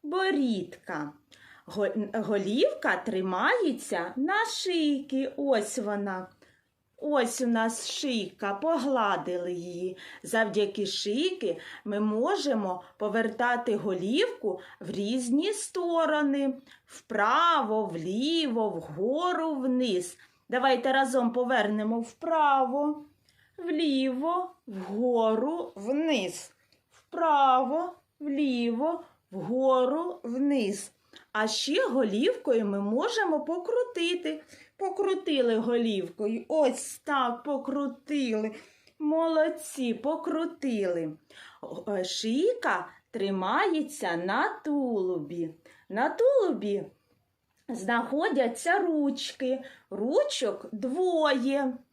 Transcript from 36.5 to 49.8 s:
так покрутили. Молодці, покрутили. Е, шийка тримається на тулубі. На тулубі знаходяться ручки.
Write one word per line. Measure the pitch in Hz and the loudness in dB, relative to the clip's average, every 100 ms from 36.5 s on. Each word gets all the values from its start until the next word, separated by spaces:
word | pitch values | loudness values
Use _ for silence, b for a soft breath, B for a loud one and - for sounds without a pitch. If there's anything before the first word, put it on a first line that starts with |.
| 311 285 233 - - | 2 2 2 -8 -12
так | - 285 240 240 | -2 0 0 -2
покрутили. | 294 269 277 277 277 - - 294 254 220 214 214 B B B _ | -4 -4 -2 -2 -4 -6 -6 -2 0 -2 -4 -8 B B B _
Молодці, | 302 320 330 320 311 311 - - 247 | 0 2 2 4 2 0 -10 -4 -2
покрутили. | 226 277 320 349 320 330 - 277 226 190 170 160 156 _ B B B - - - | -2 -2 -2 -2 -2 -4 -4 -4 -2 0 -2 -4 -8 _ B B B -14 -12 -4
Е, | 202 | -4
шийка | 185 - 220 247 381 480 302 185 180 B _ | -4 -4 -2 2 2 2 0 -2 -4 B _
тримається | 226 196 196 185 262 403 320 - - 190 170 | -6 -2 -2 0 2 2 0 -2 -4 -4 -2
на | 180 214 392 453 | 0 0 0 -2
тулубі. | 311 285 254 220 185 175 147 170 160 - B B B | -2 -2 0 0 0 -2 -6 -6 -6 -8 B B B
На | 196 277 | -2 0
тулубі | 311 480 554 381 226 208 202 - _ _ _ _ _ _ _ - | 4 4 6 4 0 -2 -2 -4 _ _ _ _ _ _ _ -10
знаходяться | 233 190 240 - 277 381 277 240 240 330 381 | -8 0 0 0 0 2 2 0 0 0 2
ручки. | 359 311 277 - - - 262 262 262 B | 2 2 0 -2 -6 -4 -2 -2 -4 B